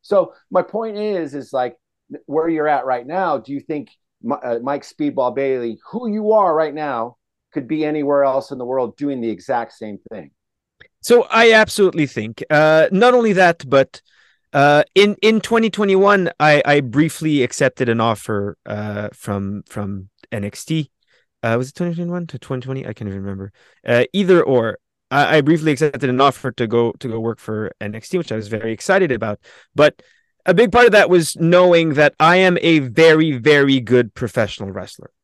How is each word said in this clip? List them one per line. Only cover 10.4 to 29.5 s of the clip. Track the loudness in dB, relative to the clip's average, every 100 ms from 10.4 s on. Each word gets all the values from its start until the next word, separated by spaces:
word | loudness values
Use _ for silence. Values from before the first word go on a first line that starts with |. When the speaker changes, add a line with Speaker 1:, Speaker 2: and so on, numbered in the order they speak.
| _ _ _ _ _ _
Speaker 2:
So | 2 2 2
I | 2 6
absolutely | 4 2 2 0 2 -4
think, | -4 -10 -12 -2
uh, | 2 4 4 2
not | 4 4
only | 4 2
that, | 4 2 2 0
but, | 2 2 -4 _ _ _ _ _
uh, | 2 4 4 2 2
in, | 2 2
in | 2 0
twenty | 0 0 0
twenty-one, | -2 0 2 4 2 0 0
I, | 2 4 4
I | 0
briefly | 0 0 0 -2 -2 0
accepted | -2 0 -2 0 -2
an | 0
offer, | 0 -2 -6 -6 -6 -12 -12
uh, | -10 -8 -8 -10
from, | _ -8 -6 -6 -10 -12
from | -12 -10 -10 -14 _ _
N | -10 -10
X | -12
T. | -6 -6 -6 _ _ _ _ _
Uh, | -4 -2
was | -4
it | -6
twenty | -6
twenty-one | -6 -6 -8 -10
to | -14
twenty | -10 -10
twenty? | -8 -10 -10
I |
can't | -10 -10
even | -10
remember. | -10 -10 -14 _ _ _ 0
Uh, | 0 0
either | -2 4 4
or, | 4 0 0 -6 _ _ _
I, | 0 2 2
I |
briefly | 2 0 0
accepted | 0 -2 -2 -4
an | 2
offer | 2 0 -10
to | -6 -2
go, | 0 0
to | -4 -10
go | -6
work | -8 -8
for | -10 -8 -8 -10
N | -12 -12
X | -6
T, | -6
which | -4
I | -8
was | -6
very | -6 -6
excited | -8 0 0 2
about. | -2 -6 -8 _